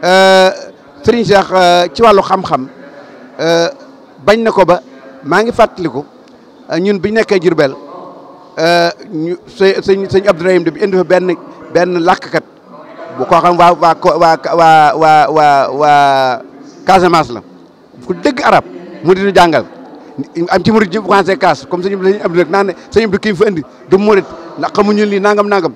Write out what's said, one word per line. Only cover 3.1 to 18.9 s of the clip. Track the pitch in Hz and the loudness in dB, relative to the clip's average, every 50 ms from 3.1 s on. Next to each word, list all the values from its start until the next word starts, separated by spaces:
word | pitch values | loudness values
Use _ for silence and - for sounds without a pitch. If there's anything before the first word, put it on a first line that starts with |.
| - - - - - - | -20 -20 -20 -20 -12 -6
euh, | 147 165 170 170 170 170 - - - - - - - _ - - 139 | -4 -2 0 0 0 -2 -6 -10 -20 -20 -20 -20 -20 _ -20 -8 -2
bañ | 160 208 226 226 | 0 0 2 0
na | 226 190 | -2 2
ko | 190 190 | 2 2
ba | 160 175 - - - - - - - - - - | 2 2 0 -2 -12 -20 -20 -20 -20 -20 -18 -6
maa | 143 160 190 214 | -2 -2 0 0
ngi | 233 233 | -2 0
fàttaliku, | - 226 - - - 180 160 113 127 147 - - - - - - - - - - - - - | 0 0 0 0 -6 -8 -6 -6 -8 -12 -12 -18 -20 -20 -20 -20 -20 -20 -20 -20 -20 -14 -8
euh, | - 160 | -6 -4
ñun | 180 202 208 196 | -2 -2 -2 -2
bi | 156 208 | -4 -4
ñu | 214 | -2
nekkee | 226 220 - 202 196 | -2 -2 0 -2 0
Diourbel, | 160 180 170 151 151 135 135 - - - - - - - - - - - - - - - - - | 0 0 0 0 -2 -2 -2 -8 -16 -20 -20 -20 -20 -20 -20 -20 -20 -20 -20 -20 -20 -20 -8 -4
euh, | 156 165 175 170 170 170 165 - - - | -2 0 0 2 0 -2 -4 -6 -16 -12
ñu | 214 160 156 170 180 180 - - | -10 -8 -6 -6 -8 -10 -12 -20
së-, | - - 196 190 190 180 170 | -6 -2 0 0 0 0 0
sëñ, | 196 190 196 196 190 | 0 0 -2 -2 -2
sëñ | 190 196 196 208 | -2 -2 0 0
Abdourahim | 196 160 165 185 185 180 170 | -2 0 0 0 0 0 0
de | 165 | -2
bi | 151 151 190 | -4 -4 -4
indi | 208 185 | -2 0
fa | 185 180 | -2 0
benn, | 156 180 185 180 180 175 - - - - - - - - | 0 0 0 0 -2 -6 -6 -8 -20 -20 -20 -20 -4 -2
benn | 165 175 180 180 175 | -2 -2 0 -2 -2
làkkat | 165 180 180 - - - - 165 - _ _ _ _ - - - - - - - - - - - | 0 0 -2 -2 -4 -6 -6 -6 -6 _ _ _ _ -20 -20 -20 -20 -20 -20 -20 -18 -18 -10 -10
bu | 127 | -2
ko | - 185 165 | 0 0 2
xam | 160 175 175 | 2 2 2
waa, | 170 175 180 175 | 4 4 4 4
waa | 151 165 170 165 | 2 2 0 0
ko, | - - 185 151 160 | 2 0 0 0 2
waa, | 170 165 165 156 - - 151 | 2 2 2 0 -2 -4 0
waa, | 170 165 160 160 156 151 147 - | 2 4 4 6 6 4 4 2
waa, | 151 160 156 156 151 147 - | 2 2 4 4 4 4 2
waa, | 151 156 151 147 143 139 131 - 131 | 2 2 2 4 4 2 0 0 -2
waa | 139 151 147 147 143 143 139 135 135 131 131 123 113 - - - - - - - - - | -2 0 2 4 4 4 2 2 0 0 -2 -4 -6 -8 -16 -20 -20 -20 -20 -20 -16 -2
Casamance | - 185 190 175 180 170 165 151 120 123 | 0 2 2 2 2 2 2 0 -2 -6
la | 107 - - - - - _ _ _ _ _ _ - - | -14 -14 -18 -20 -20 -20 _ _ _ _ _ _ -20 -10
ku | - 185 | -10 -10
dégg | 170 - 294 269 240 294 | -4 -2 -4 -4 0 0
arab | 240 214 160 123 - - - - - | 2 2 2 0 -2 -14 -18 -18 -18